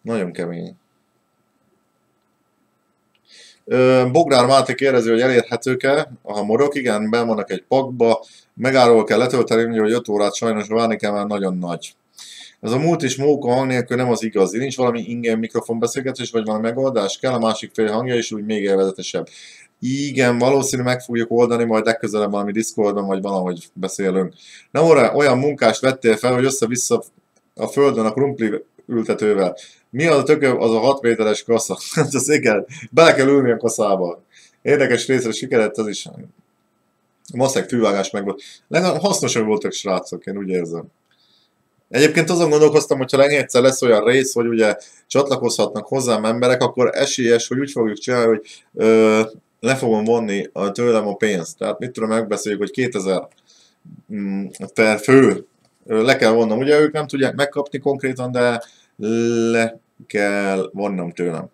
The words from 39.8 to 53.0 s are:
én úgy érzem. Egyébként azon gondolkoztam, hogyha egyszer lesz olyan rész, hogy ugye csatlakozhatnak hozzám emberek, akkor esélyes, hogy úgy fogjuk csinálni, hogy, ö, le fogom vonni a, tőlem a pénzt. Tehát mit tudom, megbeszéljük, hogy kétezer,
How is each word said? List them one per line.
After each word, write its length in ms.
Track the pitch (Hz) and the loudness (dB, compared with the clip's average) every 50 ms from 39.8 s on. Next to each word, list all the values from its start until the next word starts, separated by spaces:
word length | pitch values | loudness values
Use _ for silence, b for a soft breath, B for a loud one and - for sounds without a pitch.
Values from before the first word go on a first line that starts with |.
| - 98 92 90 - - - 87 _ | -4 -4 -4 -4 -4 -8 -16 -12 _
én 120 | 98 98 | -10 -10
úgy 120 | 101 101 92 | -8 -6 -4
érzem. 360 | 92 92 85 80 85 82 - - _ _ _ _ _ _ _ _ _ _ _ _ _ _ _ _ _ _ _ _ | -4 -4 -4 -6 -8 -12 -12 -14 _ _ _ _ _ _ _ _ _ _ _ _ _ _ _ _ _ _ _ _
Egyébként 400 | - 127 147 160 156 170 165 165 | 2 4 4 4 4 2 0 2
azon 200 | 180 170 175 156 | 2 2 2 2
gondolkoztam, 480 | 151 151 151 147 143 151 - - 147 | 6 6 6 6 6 2 2 2 -2
hogyha 260 | 131 127 - - 131 139 | -2 -2 -2 2 4 4
egyszer 380 | 143 147 139 120 - - 127 | 4 4 0 -2 2 2 4
lesz 200 | 123 131 131 - | 4 4 2 2
olyan 220 | 131 120 113 104 104 | 2 4 4 4 4
rész, 300 | 117 123 135 131 131 - | 4 2 2 2 0 -2
hogy 140 | 120 117 | -2 -2
ugye 280 | 117 117 110 110 104 104 B B B B B B | 0 2 2 2 2 0 B B B B B B
csatlakozhatnak 800 | _ - 131 143 139 135 - 123 117 - - 104 - - 107 107 | _ 0 0 2 2 -2 -2 -2 -4 0 0 -2 -2 -2 -10 -6
hozzám 380 | - 135 135 120 120 113 107 107 | -4 -4 -2 0 0 0 0 0
emberek, 360 | 110 117 120 123 123 127 123 | -2 -2 0 2 0 2 2
akkor 280 | 131 113 - 127 123 - - | 0 -2 2 0 0 0 2
esélyes, 540 | 92 139 139 - - 123 117 117 120 - | 0 -2 -2 -2 -2 2 2 2 2 2
hogy 120 | - 123 131 | -2 -4 -4
úgy 120 | 139 139 | -4 -4
fogjuk 260 | - 131 113 107 104 | -2 -2 -2 -2 -2
csinálni, 300 | 104 - 127 123 120 117 | -6 -4 -2 0 2 2
hogy, 360 | 113 110 107 - - - - _ _ _ | 2 2 0 -2 -14 -20 -20 _ _ _
ö, 480 | - 110 110 113 110 110 110 107 110 110 110 - - _ _ _ _ | 0 4 4 6 6 6 6 4 2 0 -2 -6 -20 _ _ _ _
le 160 | - 123 131 | -2 -2 -2
fogom 280 | 131 135 117 110 107 107 | 0 0 0 0 0 2
vonni 460 | 113 120 117 113 104 98 101 92 - _ | 0 0 0 0 -2 -4 -6 -6 -8 _
a, 180 | - 98 101 | -6 -4 -4
tőlem 360 | 98 - 120 120 113 110 104 | -2 -2 0 2 2 2 0
a 80 | 104 98 | -2 -4
pénzt. 420 | - 113 107 101 87 85 - - | -2 -2 0 0 -2 -4 -8 -10
Tehát 220 | _ - 107 - - | _ -6 -6 -6 -6
mit 120 | 127 123 | -10 -12
tudom, 180 | - 113 110 110 | -6 -6 -4 -2
megbeszéljük, 520 | 110 113 113 101 107 98 - 107 104 98 | -2 -2 -2 -2 -4 -4 -4 -6 -4 -4
hogy 100 | 104 95 | -4 -6
kétezer, 560 | - 135 127 123 123 104 | -4 -4 -4 -4 -4 -4